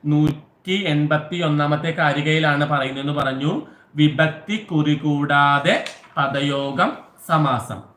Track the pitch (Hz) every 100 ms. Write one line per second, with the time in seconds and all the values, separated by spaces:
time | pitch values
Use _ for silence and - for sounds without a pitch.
0 | 147 151 151 - - _ - 190 185 147
1 | 151 151 - 175 160 147 147 147 165 160
2 | 151 143 147 160 156 143 147 143 135 135
3 | 143 143 135 135 143 240 - - _ 147
4 | 151 147 156 156 - 214 - 156 151 147
5 | 151 147 143 143 143 143 151 285 - -
6 | - - 139 139 143 139 139 135 214 -
7 | - - - 160 147 123 - 98 -